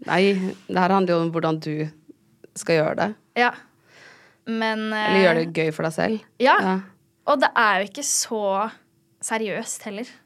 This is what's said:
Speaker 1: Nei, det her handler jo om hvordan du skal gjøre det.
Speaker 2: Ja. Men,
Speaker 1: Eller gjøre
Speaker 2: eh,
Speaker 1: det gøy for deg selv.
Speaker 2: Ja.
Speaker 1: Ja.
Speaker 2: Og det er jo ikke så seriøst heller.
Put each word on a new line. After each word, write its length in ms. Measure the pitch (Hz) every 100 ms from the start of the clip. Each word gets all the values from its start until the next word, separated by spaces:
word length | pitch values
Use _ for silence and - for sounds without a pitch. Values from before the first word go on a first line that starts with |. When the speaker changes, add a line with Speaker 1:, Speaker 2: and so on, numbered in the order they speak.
| -
Speaker 1:
Nei, 140 | 165 196 190 185 - -
det 100 | 185
her 100 | 180
handler 220 | 196 180 170
jo 60 |
om 80 | 165
hvordan 240 | 170 160 160
du 80 | 156 151 156 - _ - _ _ -
skal 240 | - - 165
gjøre 160 | 151 -
det. 80 | 190 214 _ -
Speaker 2:
Ja. 80 | 240 - - _ _ - - - - _ -
Men, 460 | 226 220 220 220
Speaker 1:
Eller 320 | 214 214 208
gjøre 160 | 180 165
Speaker 2:
eh, 60 | 165
Speaker 1:
det 160 | 165
gøy 80 | 160
for 140 | 156 160
deg 80 | 160
selv. 260 | 175 220 - _
Speaker 2:
Ja. 160 | 254 392
Speaker 1:
Ja. 140 | 190 190 - _ _ _ -
Speaker 2:
Og 140 | 277
det 60 | 294 -
er 240 | 220 190
jo 60 | 202
ikke 160 | 285 285
så 360 | - - 220 202 196 220 - _ _ _ _
seriøst 640 | - 226 214 175 226 - 226
heller. 180 | 202 247 -